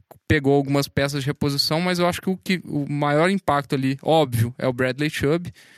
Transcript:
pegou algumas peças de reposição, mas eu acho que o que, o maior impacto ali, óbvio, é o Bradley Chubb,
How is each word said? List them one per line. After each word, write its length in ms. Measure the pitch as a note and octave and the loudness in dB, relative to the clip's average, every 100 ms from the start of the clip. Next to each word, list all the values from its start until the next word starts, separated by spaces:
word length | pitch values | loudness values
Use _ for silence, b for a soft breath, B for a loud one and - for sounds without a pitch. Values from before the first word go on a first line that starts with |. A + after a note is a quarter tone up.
| _ - - | _ -16 0
pegou 260 | D#3 C3+ | 2 4
algumas 340 | C#3+ C3+ C#3+ C#3 | 2 2 0 -2
peças 340 | - C#3 C#3+ | -2 -2 -2
de 60 | C3 | -4
reposição, 540 | C#3+ D3 C#3+ - D#3+ | -2 -4 -2 -2 0
mas 180 | F3+ F3+ | 0 0
eu 80 | F3 | 0
acho 140 | F3 | 0
que 80 | - | -4
o 80 | F#3 | -4
que, 240 | - F#3 | -2 -4
o 260 | - D3 C#3+ | -2 -6 -4
maior 400 | C#3+ D3 D3 F3 | -2 2 4 2
impacto 460 | G3 - C#3+ - C#3 | 2 0 0 0 -2
ali, 220 | C3 C3+ | -2 -2
óbvio, 540 | - D#3+ C#3+ A#2 A#2 B2 | 2 4 4 2 0 0
é 80 | C3 | -4
o 60 | |
Bradley 380 | B2 C3 B2+ D3+ | 0 -2 -2 -4
Chubb, 420 | - C#3 E3+ F3 B B | -2 0 -2 -4 B B